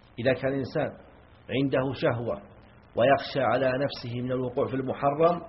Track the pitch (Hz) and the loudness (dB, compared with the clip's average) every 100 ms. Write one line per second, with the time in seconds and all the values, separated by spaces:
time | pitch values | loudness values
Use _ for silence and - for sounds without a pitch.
0 | - - 123 127 135 139 131 156 127 - | -20 -2 0 2 0 -2 -2 -4 -4 -6
1 | - - - - - 117 139 127 135 127 | -20 -20 -20 -20 -6 -2 0 0 0 0
2 | 160 120 117 - - - - - - - | 0 0 -4 -6 -10 -20 -20 -20 -8 2
3 | 127 135 - 139 120 123 131 131 139 - | 4 4 2 -2 0 2 2 0 -2 -4
4 | 120 120 127 127 127 139 110 131 131 - | -8 -6 -2 -2 -2 -2 -2 -2 -4 0
5 | 139 147 165 175 | 0 4 2 2